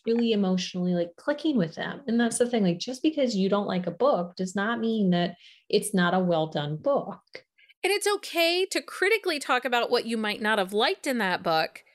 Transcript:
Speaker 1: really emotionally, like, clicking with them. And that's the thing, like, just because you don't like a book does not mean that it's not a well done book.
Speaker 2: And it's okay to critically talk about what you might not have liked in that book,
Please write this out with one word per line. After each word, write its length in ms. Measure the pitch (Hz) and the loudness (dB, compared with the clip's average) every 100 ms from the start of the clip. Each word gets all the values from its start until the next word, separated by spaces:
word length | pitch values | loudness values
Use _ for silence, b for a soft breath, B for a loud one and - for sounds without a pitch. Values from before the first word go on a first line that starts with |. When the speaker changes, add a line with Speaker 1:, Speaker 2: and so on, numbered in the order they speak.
| - | -2
Speaker 1:
really 260 | 233 233 | 0 2
emotionally, 640 | 208 190 185 180 180 180 | 2 2 0 -2 -4 0
like, 160 | 175 175 - | 0 -2 -4
clicking 400 | - 294 320 262 | -6 -2 0 0
with 180 | 165 - | 0 -4
them. 260 | 165 - - | -8 -8 -2
And 100 | 233 | 0
that's 180 | 233 226 | 0 0
the 120 | 240 | 0
thing, 140 | 233 | 2
like, 160 | 185 170 | 2 0
just 240 | - 254 | -4 -2
because 320 | 311 311 254 196 | -2 0 0 2
you 140 | 190 | 2
don't 180 | 202 202 | 0 0
like 180 | 185 180 | -2 -4
a 60 | |
book 440 | 170 262 214 175 - | 0 2 2 -2 -6
does 180 | 185 202 | -6 -2
not 240 | 202 233 | -2 -2
mean 300 | 226 220 190 | -2 0 2
that 240 | 175 175 - B B B | 2 0 -4 B B B
it's 240 | 208 180 | 0 2
not 200 | 190 175 | 2 4
a 60 | 180 | 4
well 280 | 180 165 156 | 2 2 0
done 300 | 160 147 151 | -2 -4 -4
book. 420 | 277 277 - - _ - - _ b _ | 0 0 -2 -10 _ -20 -20 _ b _
Speaker 2:
And 80 | 370 | -2
it's 160 | 403 403 403 | 0 0 -2
okay 500 | - 339 330 359 381 | -2 0 2 2 0
to 100 | 330 | -2
critically 560 | - - 381 440 370 294 | -6 -2 2 2 0 -4
talk 280 | - 247 254 | 0 0 2
about 260 | 240 - | 0 2
what 140 | 240 233 | 0 0
you 120 | 226 | -2
might 240 | 214 208 | -2 -2
not 180 | 214 220 | 0 0
have 140 | 185 | 0
liked 320 | 202 269 392 302 | 2 0 0 -2
in 120 | 247 | 0
that 240 | 190 180 | 0 0
book, 400 | 180 160 160 - - | 0 0 0 -6 -20